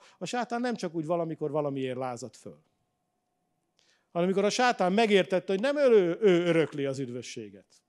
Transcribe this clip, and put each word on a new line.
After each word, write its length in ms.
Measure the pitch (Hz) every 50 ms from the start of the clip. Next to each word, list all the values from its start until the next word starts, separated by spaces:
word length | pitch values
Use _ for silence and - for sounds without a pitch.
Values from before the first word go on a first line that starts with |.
| _ - _ -
a 80 | 185
sátán 360 | 165 - 247 226 - 240 240
nem 140 | 247 247 226
csak 200 | - - 175 156
úgy 100 | 170 156
valamikor, 460 | 151 175 170 165 160 160 - 151 147
valamiért 460 | 135 156 147 143 139 135 131 127 127 127
lázadt 400 | 131 127 123 117 131 113 - -
föl. 220 | - 98 - _ _ _ _ _ _ _ _ _ _ _ _ _ _ _ _ _ _ _ _ _ _ _ _ _ _ _ _ _ _ _
Hanem 160 | - 170 175 185
amikor 180 | 190 196 196
a 40 | 208
sátán 440 | 196 - 254 247 226 - 190 180 190
megértette, 580 | 214 233 214 208 190 175 - 190 180 175 -
hogy 100 | 190 196
nem 160 | 220 277 285 302
ő, 400 | 285 254 233 208 180 170 170 -
ő 240 | 220 202 180 170 175
örökli 400 | 175 165 165 151 139 - 147 139
az 140 | 139 131 131
üdvösséget 880 | 135 120 120 123 117 - - 123 110 104 95 95 - _ _ _ _